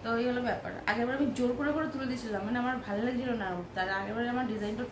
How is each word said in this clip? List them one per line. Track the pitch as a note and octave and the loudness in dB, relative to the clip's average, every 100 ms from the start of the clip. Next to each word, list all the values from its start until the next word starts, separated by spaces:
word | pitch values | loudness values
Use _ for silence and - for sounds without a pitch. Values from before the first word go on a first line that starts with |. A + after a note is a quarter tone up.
তো | A3+ A#3 | 0 2
এই | B3 | 2
হলো | B3 | 2
ব্যাপার। | B3 F#3 - - - | 0 -2 -2 -4 0
আগেরবার | A3+ A#3+ C4+ | 2 2 2
আমি | C#4 - | 2 2
জোর | B3 B3 | 2 2
করে | D4 | 2
করে | D4+ D4+ | 2 0
তুলে | C4+ C4 | -2 -2
দিয়েছিলাম, | B3 A3+ G3+ G3+ | -4 -2 -2 0
মানে | B3 | 0
আমার | B3 B3+ G3+ | 2 0 -2
ভালো | G3+ | 0
লাগছিল | A#3+ B3 B3+ | 2 0 0
না | A3+ F#3+ F3 | 0 0 -2
উঠতে, | F3 F#3+ | -4 -2
আর | F#3 | 0
আগেরবারে | G3 G3 A3 A#3+ | 0 -2 -2 0
আমার | B3 B3 | 0 0
ডিজাইনটা | G#3+ G#3 A3 B3 | 0 -2 -2 -6